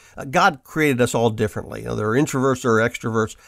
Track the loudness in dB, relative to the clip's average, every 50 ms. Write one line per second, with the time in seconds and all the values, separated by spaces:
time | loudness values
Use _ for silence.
0 | _ -20 _ -14 -10 -2 0 2 2 2 2 -2 _ -10 -4 0 2 2 2 2
1 | 2 0 2 2 2 2 2 0 -2 -2 -2 -8 -10 -10 -12 -10 -8 -6 -4 -4
2 | -2 0 2 2 0 0 0 0 2 2 0 0 2 2 4 4 2 2 -2 -4
3 | -6 -2 -2 0 -2 -2 -4 -14 -20